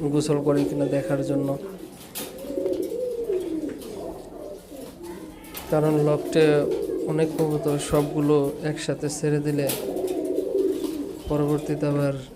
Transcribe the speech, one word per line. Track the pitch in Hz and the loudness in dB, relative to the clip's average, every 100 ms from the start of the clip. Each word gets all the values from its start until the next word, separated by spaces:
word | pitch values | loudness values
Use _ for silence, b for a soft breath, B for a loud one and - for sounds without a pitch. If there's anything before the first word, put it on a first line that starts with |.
| 151 | 2
গোসল | 147 147 147 143 | 2 4 2 4
করে | 143 143 | 4 4
কিনা | 147 143 139 | 2 2 0
দেখার | 135 139 131 | 0 0 2
জন্য। | 139 139 139 196 - - - - - - - - - - - - 480 494 466 427 370 330 320 294 - - - - - - - - - - 269 - - - - 160 - - - - | 0 0 -2 -6 -12 -14 -16 -14 -10 -10 -10 -6 -4 -2 0 -2 -2 -4 -4 -2 -2 -2 -4 -4 -8 -10 -10 -10 -10 -14 -14 -12 -14 -14 -14 -14 -12 -12 -12 -12 -14 -14 -14 0
কারণ | 156 151 151 147 | 2 4 4 4
লফটে | 147 - 160 156 147 143 - - - - | 2 2 4 6 6 4 0 -2 -2 -2
অনেক | 156 160 156 | 0 0 2
কবুতর, | 160 151 151 143 - | 0 2 2 0 2
সবগুলো | 151 147 151 147 151 143 143 156 | 2 2 2 4 6 4 0 -4
একসাথে | 147 - 139 151 147 | -4 -2 -2 -2 -2
ছেড়ে | 151 147 147 | 2 2 2
দিলে | 147 139 - - - - - - - - - - - - - - - - | 2 0 0 -2 -2 -2 -2 0 -2 0 2 2 2 -2 -4 -6 -8 -2
পরবর্তীতে | 147 147 147 147 147 147 | 2 4 2 0 0 2
আবার | 143 143 135 127 | 2 2 0 -8